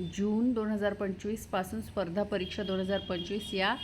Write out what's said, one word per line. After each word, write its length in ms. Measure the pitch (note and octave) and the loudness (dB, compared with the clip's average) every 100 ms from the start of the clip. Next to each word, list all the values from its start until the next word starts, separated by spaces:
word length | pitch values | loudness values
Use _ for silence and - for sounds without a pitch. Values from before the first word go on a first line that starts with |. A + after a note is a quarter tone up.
| F3 - | -6 0
जून 360 | G3+ G#3+ B3 | 2 4 4
दोन 180 | A3+ G#3+ | 2 2
हजार 220 | G#3 G3+ | 2 2
पंचवीस 540 | G3+ G3 F#3+ G#3 A3 - | 0 -2 -2 -4 -4 -2
पासून 340 | G3 F#3+ A3 | -2 0 -4
स्पर्धा 420 | G#3+ - F3 F3+ | -4 -2 0 0
परीक्षा 400 | G#3 G#3 E3 - | 0 0 -2 -2
दोन 160 | G3 F#3+ | 0 0
हजार 200 | F#3 G3 | 2 0
पंचवीस 540 | F#3+ F3+ E3+ G3+ G#3+ | 0 -4 -2 -4 -2
या 220 | G3 F#3+ B3+ | 2 2 2